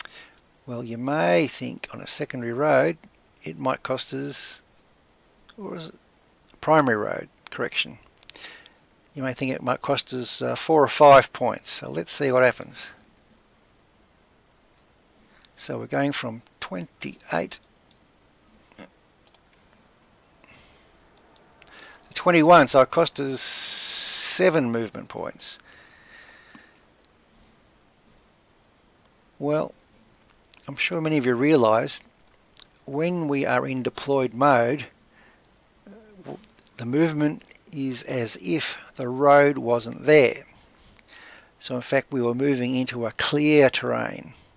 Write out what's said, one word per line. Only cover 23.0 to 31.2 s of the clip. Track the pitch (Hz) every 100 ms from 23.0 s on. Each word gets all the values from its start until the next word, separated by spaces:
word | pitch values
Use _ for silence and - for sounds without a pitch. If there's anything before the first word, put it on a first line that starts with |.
| 165 -
us | 135 131
seven | - - - - - - - - - - 185 160 123
movement | 117 110 107 -
points. | - - - - - - - - _ - - - - - - - _ _ _ _ _ _ _ _ _ _ _ _ _ _ _ _ _ _ _ _ _ _ _ _ _ _ -
Well, | 143 151 - - _ _ _ _ _ _ _ - -
I'm | 135
sure | - 175
many | 156
of | 151